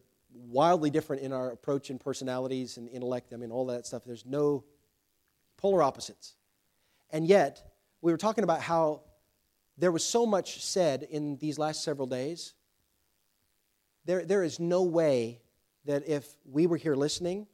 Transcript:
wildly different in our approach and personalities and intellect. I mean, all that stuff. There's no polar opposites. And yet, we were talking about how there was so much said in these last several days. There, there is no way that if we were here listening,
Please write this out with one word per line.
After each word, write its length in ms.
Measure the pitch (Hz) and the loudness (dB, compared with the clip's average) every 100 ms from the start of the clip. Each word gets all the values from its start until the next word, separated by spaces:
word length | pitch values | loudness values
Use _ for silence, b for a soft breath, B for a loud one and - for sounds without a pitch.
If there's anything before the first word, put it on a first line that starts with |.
| _ _ _ | _ _ _
wildly 560 | 123 120 123 165 180 151 | -20 -4 2 4 6 4
different 320 | 147 - 135 | 0 -2 -6
in 100 | 135 | -4
our 200 | 131 127 | -4 -6
approach 380 | 117 - 139 - | -6 -4 -4 -4
and 120 | 127 | -10
personalities 720 | 139 127 127 127 131 131 123 120 | -6 -6 -4 -4 -4 -4 -6 -10
and 140 | 117 | -14
intellect. 420 | 127 123 123 - | -8 -4 -6 -8
I 40 | 117 | -14
mean, 120 | 117 | -8
all 180 | 120 127 | -4 -4
that 200 | 123 - | -4 -6
stuff. 160 | 120 123 | -12 -12
There's 200 | 117 127 | -14 -6
no 400 | 143 147 143 - _ _ _ _ _ _ _ _ _ | 0 2 0 -4 _ _ _ _ _ _ _ _ _
polar 260 | 202 190 | 2 4
opposites. 540 | 135 113 - - - _ _ _ _ _ _ _ _ | 4 0 -14 -16 -20 _ _ _ _ _ _ _ _
And 140 | 156 165 | -4 6
yet, 460 | 196 143 - - _ _ _ | 6 6 -2 -20 _ _ _
we 100 | 170 | 0
were 60 | 160 | 2
talking 260 | 214 220 | 0 0
about 160 | 180 160 | 0 0
how 440 | 139 165 156 147 - _ _ _ _ _ _ - | 2 2 2 0 -10 _ _ _ _ _ _ 0
there 160 | 180 | 2
was 100 | 165 | 2
so 220 | - 233 233 | 0 2 4
much 400 | 190 - - - | 2 0 -8 -4
said 380 | 196 165 131 | 2 2 2
in 340 | 147 151 147 135 | -4 -6 -4 -4
these 200 | 151 143 | -6 -2
last 240 | 151 151 | -2 -2
several 260 | 160 143 127 | -4 -4 -2
days. 460 | 127 139 175 - _ _ _ _ _ _ _ _ _ _ _ _ _ _ _ | -2 -4 -8 -14 _ _ _ _ _ _ _ _ _ _ _ _ _ _ _
There, 220 | 165 180 165 | -2 -2 2
there 180 | 196 | 0
is 160 | 165 127 | 0 -2
no 240 | 170 175 | 0 2
way 560 | 180 165 160 127 117 120 _ _ _ _ 143 | 2 4 4 4 0 -6 _ _ _ _ -4
that 220 | 143 143 | -2 0
if 280 | 147 - - - | -4 -4 -20 -6
we 220 | 139 175 | 0 2
were 100 | 165 | 2
here 180 | 160 135 | 0 0
listening, 520 | 151 - 175 196 214 | 0 -2 -4 -6 -10